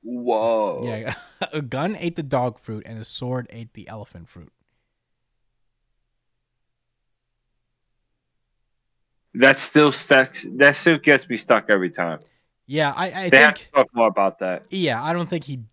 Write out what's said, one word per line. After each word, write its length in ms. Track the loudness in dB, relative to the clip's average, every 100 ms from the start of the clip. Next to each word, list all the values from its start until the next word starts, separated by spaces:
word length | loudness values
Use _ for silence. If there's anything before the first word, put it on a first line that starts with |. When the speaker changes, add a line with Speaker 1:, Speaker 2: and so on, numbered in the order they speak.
Speaker 1:
Whoa. 800 | -10 -8 -2 0 0 0 0 -4 -6
Speaker 2:
Yeah, 280 | -8 -8 -12 -14 _
<laughs> 120 | -8
a 80 | -8
gun 340 | -6 -4 -4 -4
ate 200 | -6 -6
the 80 |
dog 340 | -4 -2 -2 -6
fruit, 260 | -12 -12 -12
and 120 | -14
a 60 | -14
sword 420 | -10 -6 -6 -8
ate 240 | -14 -18
the 140 | -18 -18
elephant 420 | -16 -16 -20 -20
fruit. 220 | -20 -20 _ _ _ _ _ _ _ _ _ _ _ _ _ _ _ _ _ _ _ _ _ _ _ _ _ _ _ _ _ _ _ _ _ _ _ _ _ _ _ _ _ _ _ _ _ _ _ _ 4
Speaker 1:
That 240 | 4 4
still 320 | 2 4 4
stacks, 540 | 2 2 4 4 -4 -14 4
that 200 | 4 6
still 220 | 0 2
gets 320 | 4 2 2
me 80 | -10
stuck 280 | 0 0 2
every 200 | 0 0
time. 280 | -4 -6 -6 _ _ _ _ _
Speaker 2:
Yeah, 280 | -2 -2 -2
I, 100 | -8 -6 4
I 40 |
Speaker 1:
They 80 | 6
have 180 | 6 0
Speaker 2:
think 120 | -4
Speaker 1:
to 40 | 0
talk 100 | 0
more 140 | 2 0
about 320 | 2 -2 -2
that. 240 | -6 -6 -8
Speaker 2:
Yeah, 320 | -4 -2 -2
I 100 | -2
don't 160 | -4 -4
think 140 | -6 -8
he 160 | -14 -14